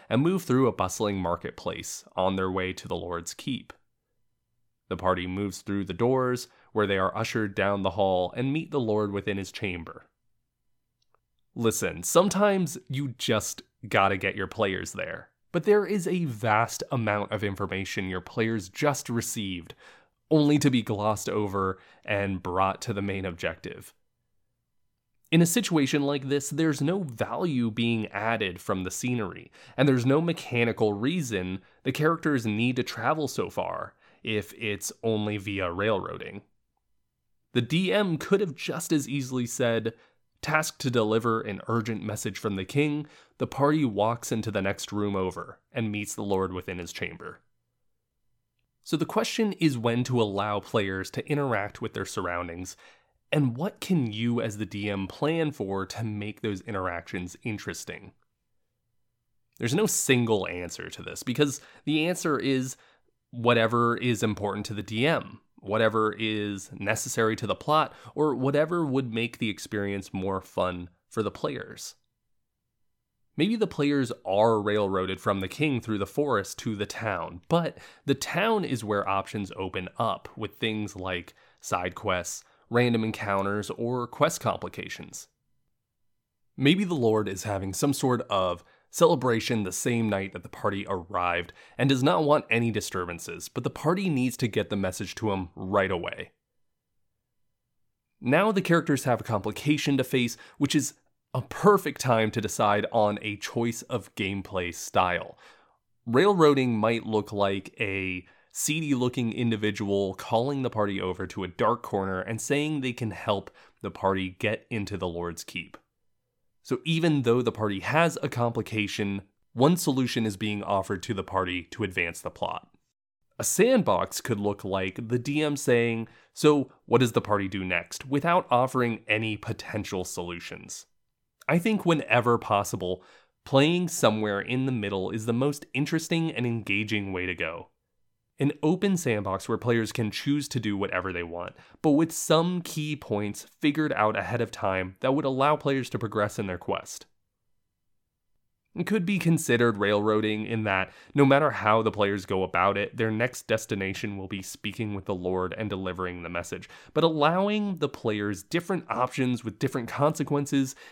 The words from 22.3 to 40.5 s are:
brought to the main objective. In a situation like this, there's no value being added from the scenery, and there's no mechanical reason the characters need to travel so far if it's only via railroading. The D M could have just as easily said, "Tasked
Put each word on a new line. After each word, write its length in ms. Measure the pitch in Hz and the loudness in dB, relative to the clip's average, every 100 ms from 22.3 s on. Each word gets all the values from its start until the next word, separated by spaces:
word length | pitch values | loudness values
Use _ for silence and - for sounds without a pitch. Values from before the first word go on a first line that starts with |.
| 92 | -2
brought 400 | 92 90 95 92 | -2 2 2 0
to 120 | - | -4
the 100 | 101 | -4
main 200 | 101 98 | -2 -4
objective. 680 | 92 85 85 82 - - - _ _ _ _ _ _ _ _ _ _ _ _ _ _ | -6 -4 -6 -6 -10 -12 -18 _ _ _ _ _ _ _ _ _ _ _ _ _ _
In 140 | 165 | 6
a 40 | 170 | 6
situation 540 | 240 190 160 135 147 | 4 2 2 4 2
like 260 | 139 143 135 | 0 -2 0
this, 220 | 143 - | -2 0
there's 320 | 147 160 143 | 0 2 2
no 220 | 143 196 | 2 0
value 680 | 151 113 110 120 180 127 117 | -2 -4 -4 -2 0 2 0
being 380 | 117 117 113 104 | 2 0 0 -2
added 520 | 101 110 113 98 90 | -2 0 0 -2 -4
from 240 | - 95 | -4 -2
the 60 | 90 | -2
scenery, 640 | - 123 123 95 87 85 - - - | -4 -2 -2 -4 -8 -16 -20 -6 2
and 100 | 139 | 6
there's 200 | 127 123 | 6 6
no 140 | 147 | 6
mechanical 720 | 170 165 - 120 117 - 107 | 4 0 0 2 2 4 4
reason 680 | 101 127 180 127 98 92 95 - _ | 4 0 0 0 0 -2 -4 -8 _
the 80 | 131 | -4
characters 560 | 131 156 165 156 135 110 | 2 2 2 2 0 2
need 280 | 107 120 123 | 2 2 0
to 60 | |
travel 440 | 120 - 120 156 143 | -2 -2 -2 0 -2
so 240 | - 95 | -2 -4
far 420 | - 87 85 - - _ _ | -4 -4 -4 -10 -14 _ _
if 300 | 110 107 98 - | -4 -4 -4 -6
it's 340 | 107 101 - - | -6 -4 -8 -4
only 340 | 113 107 104 104 | -2 0 -2 -4
via 340 | 98 98 90 | -4 -4 -2
railroading. 720 | 87 107 101 - 85 107 104 - _ _ _ _ _ _ _ _ _ _ | 0 0 0 -2 -10 -12 -14 -18 _ _ _ _ _ _ _ _ _ _
The 80 | 120 | -2
D 320 | 117 165 185 | 0 2 2
M 240 | 196 196 156 | 2 2 -2
could 220 | - 196 | 0 0
have 160 | 190 - | 0 -6
just 360 | - 147 - | -8 -6 0
as 160 | 156 113 | 0 0
easily 380 | 139 123 127 120 | -4 -4 -4 -2
said, 480 | - 120 113 110 - _ _ _ _ | 0 0 2 -2 -6 _ _ _ _
"Tasked 400 | 151 | 0